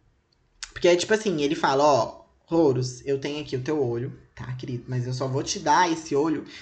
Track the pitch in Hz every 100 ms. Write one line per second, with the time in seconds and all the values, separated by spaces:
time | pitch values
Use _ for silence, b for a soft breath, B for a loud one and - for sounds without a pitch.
0 | _ _ _ _ _ - - - 175 175
1 | 175 220 220 160 143 160 165 139 147 131
2 | - - - _ - 165 151 127 127 -
3 | 139 135 143 151 147 131 135 151 123 120
4 | 127 - _ - 123 127 107 120 - 123
5 | 123 127 135 131 156 - 156 143 120 -
6 | - 139 160 143 - B